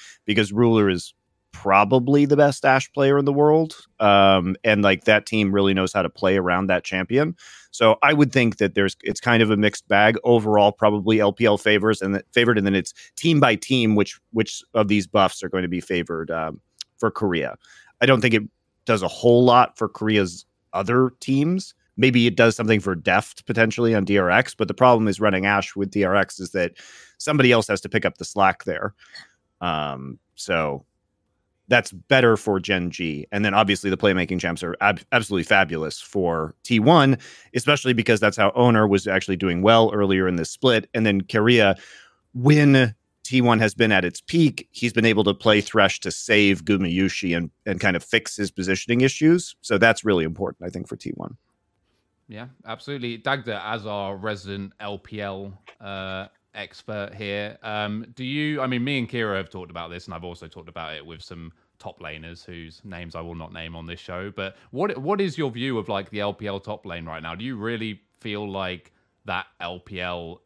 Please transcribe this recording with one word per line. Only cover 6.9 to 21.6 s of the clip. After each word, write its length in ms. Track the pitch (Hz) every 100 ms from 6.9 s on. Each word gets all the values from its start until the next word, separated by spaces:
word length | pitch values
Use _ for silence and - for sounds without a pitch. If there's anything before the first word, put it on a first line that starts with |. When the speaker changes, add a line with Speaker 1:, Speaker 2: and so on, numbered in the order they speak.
| 95 92 123 156 175 - - _
Speaker 1:
So 280 | - 113 110
I 120 | 143
would 180 | 151 143
think 240 | 135 117 -
that 180 | 101
there's, 220 | - 98 -
it's 180 | - -
kind 220 | 123 113
of 80 | 107
a 60 | 104
mixed 300 | 107 - -
bag. 300 | 101 107 113
Overall, 480 | 123 120 107 104 104
probably 480 | - 107 104 95 110
L 140 | 101
P 100 | 101
L 140 | 113 104
favors 420 | 107 107 107 107
and 140 | 95
th-, 100 | 98 -
favored, 240 | 120 120 110
and 100 | 98
then 80 |
it's 200 | 98 87 - -
team 260 | - 165 151
by 160 | 135 107
team, 380 | - 131 110
which, 240 | 104 98 - _
which 300 | 110 104 - -
of 160 | 113 104
these 180 | 104 90
buffs 360 | 107 95 -
are 80 | 92
going 120 | 95
to 60 | 87
be 140 | 90
favored, 480 | - 90 82 82 82
um, 300 | 82 80 76 _ - - -
for 120 | 113
Korea. 460 | - 101 85 64 50 _ - _ -
I 60 | 123
don't 160 | 127
think 100 | 120
it 120 | 110 107 _ _ _ -
does 160 | 110
a 60 | 90
whole 360 | - 120 120
lot 320 | 123 120 120 -
for 120 | 107
Korea's 580 | - 107 107 92 87 - _ _
other 400 | 92 98 123 127 -
teams. 540 | - 135 151 185